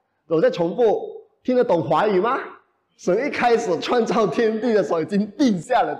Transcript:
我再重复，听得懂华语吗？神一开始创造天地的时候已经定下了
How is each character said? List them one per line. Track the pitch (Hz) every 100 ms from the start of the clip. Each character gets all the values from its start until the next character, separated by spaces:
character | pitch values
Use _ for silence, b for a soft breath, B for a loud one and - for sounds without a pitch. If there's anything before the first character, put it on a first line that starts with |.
| _ _ -
我 | 165
再 | 247
重 | 156 170 196
复， | 226 170 - - - _
听 | - 247
得 |
懂 | 233 175
华 | 143 160 214
语 | 185
吗？ | 226 269 - - _ _ _ _
神 | - 196 277
一 |
开 | - 240 226
始 | 196 156
创 | - 349 226
造 | 202 208
天 | - 226 220
地 | 240
的 | 208
时 | -
候 | 170
已 | 156
经 | 202 208
定 | - 269 180
下 | 151 233
了 | 160